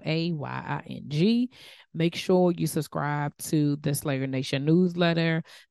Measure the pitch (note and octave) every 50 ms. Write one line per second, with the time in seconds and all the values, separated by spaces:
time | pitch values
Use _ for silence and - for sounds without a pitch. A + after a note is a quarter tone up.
0 | - D3+ D#3+ E3 E3 F3 E3 D3 B2+ B2+ B2+ C3 - - C#3+ D3 - - C3 -
1 | - C3 C#3+ D3+ F3+ A3 A#3 A#3+ B3 B3 - - - - - - - _ - D#3
2 | E3 E3+ - - - - F#3 F3+ F3+ F3+ E3+ E3 E3 D3+ - D#3+ D3 - - D#3+
3 | C#3+ D3 D3 D3 C#3+ D3 - - - - E3 D3+ D3 D3 C#3+ D3 - D3 C#3+ C#3+
4 | - D3+ C3+ C3 C3+ C3+ C3+ C3 C3 - C#3+ C3+ C#3 D#3 D#3+ F3+ F#3 F3 F3 F3
5 | F3 E3+ E3 E3+ E3 E3 D#3+ D#3+ - - - - - _